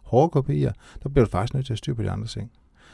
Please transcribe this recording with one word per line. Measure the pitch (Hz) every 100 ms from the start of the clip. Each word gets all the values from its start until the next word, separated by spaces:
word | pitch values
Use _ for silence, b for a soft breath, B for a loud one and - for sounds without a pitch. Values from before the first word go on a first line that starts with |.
hårde | - 151 165 143
K | 135
P |
I'er, | 147 131 101 b b
der | 143
bliver | 139
du | 110
faktisk | 92 117
nødt | 135 131
til |
at | 113
styre | -
på | 120
de | 101
andre | 98 110
ting. | - 107 - _ b b